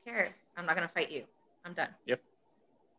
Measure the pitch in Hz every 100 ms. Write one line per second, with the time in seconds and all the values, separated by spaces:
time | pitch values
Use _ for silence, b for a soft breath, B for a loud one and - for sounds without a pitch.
0 | - 233 185 - _ - 175 170 170 180
1 | 160 151 110 _ _ _ 175 170 135 -
2 | - 123 - _ _ _ _ _ _